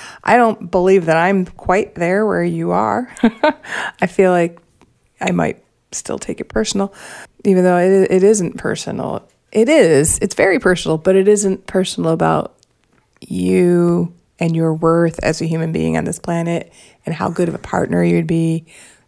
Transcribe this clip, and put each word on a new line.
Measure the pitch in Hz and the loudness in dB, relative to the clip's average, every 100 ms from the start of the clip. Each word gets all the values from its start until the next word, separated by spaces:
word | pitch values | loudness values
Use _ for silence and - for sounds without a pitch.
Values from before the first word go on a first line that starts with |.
| - - | -20 -6
I | - 233 | 2 4
don't | 226 214 170 | 4 0 -2
believe | 185 185 190 165 | 0 4 4 4
that | 160 | 2
I'm | 180 196 180 | 2 0 -2
quite | - - 185 - | -6 -2 -2 -2
there | 165 170 190 214 | -4 -2 0 0
where | 175 | 0
you | 175 165 170 | -2 -2 -2
are. | 180 214 208 254 - | -2 0 -2 -6 0
<laughs> | 226 - 302 294 - - - - | 0 2 -2 -2 -8 -10 -10 -4
I | 180 | -2
feel | - 185 | 2 2
like | 180 170 170 _ _ _ _ _ _ | 2 0 -6 _ _ _ _ _ _
I | - | -4
might | 175 80 - _ _ _ | -2 -2 -6 _ _ _
still | - - - | -14 -10 -10
take | - - | -10 -12
it | - | -6
personal, | 220 220 202 196 - - - - _ | -4 -2 -4 -6 -8 -20 -20 -20 _
even | 202 185 | 0 4
though | 180 180 | 4 4
it, | 180 196 190 | 4 4 4
it | 185 | 4
isn't | 196 214 170 - | 4 4 -2 -6
personal. | - 156 - - 135 - - _ _ | -6 -6 -8 -8 -8 -8 -12 _ _
It | 214 226 | 0 4
is. | 311 175 139 160 - | 4 6 4 2 -2
It's | 208 | -2
very | - 190 302 | 0 2 2
personal, | 185 180 156 160 | 0 0 -2 -2
but | 190 190 | 2 2
it | 190 | 4
isn't | 208 202 190 - | 2 0 -4 -4
personal | 190 185 - 170 | -4 -4 -4 -2
about | 165 160 151 - _ _ _ _ _ _ _ | 0 0 0 -4 _ _ _ _ _ _ _
you | - 185 180 185 175 175 175 170 175 - _ - | -10 -4 0 2 4 2 2 0 -2 -8 _ -6
and | 170 165 | -2 0
your | 160 | -2
worth | 156 165 170 170 - | 0 0 2 2 0
as | - 160 | -4 -2
a | 165 | -4
human | 165 160 | -4 -4
being | 160 - 160 | -2 -2 -2
on | |
this | 175 175 | -4 -6
planet | - 170 170 170 - - - _ | -6 -4 -4 -6 -8 -18 -20 _
and | - | -10
how | 160 - | -6 -4
good | 170 175 | -2 -4
of | |
a | - | -4
partner | - 180 - 175 | -6 -4 -2 0
you'd | 170 170 160 | 0 0 0
be | 165 165 160 - - - _ | 0 0 -2 -8 -20 -20 _